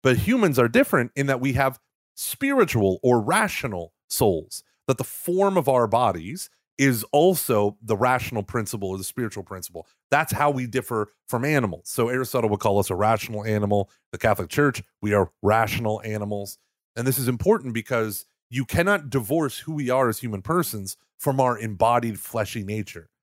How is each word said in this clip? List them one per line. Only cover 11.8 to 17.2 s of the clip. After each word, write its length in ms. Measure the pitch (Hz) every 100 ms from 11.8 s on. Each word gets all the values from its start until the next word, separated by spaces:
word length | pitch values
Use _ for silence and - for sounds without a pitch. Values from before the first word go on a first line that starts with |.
| -
So 240 | - 117
Aristotle 400 | 127 127 127 113
would 100 | 104
call 200 | 110 101
us 100 | 98
a 60 | 90
rational 500 | 107 113 - 110 110
animal. 440 | 107 101 101 98 _ _
The 60 | 110
Catholic 320 | 113 98 87
Church, 320 | - 143 - - _
we 120 | 104
are 180 | 104 92 _
rational 580 | 104 110 110 - 113 107
animals. 540 | 110 107 104 104 101 - _ _ _ -
And 100 | 127
this 140 |
is 80 | 131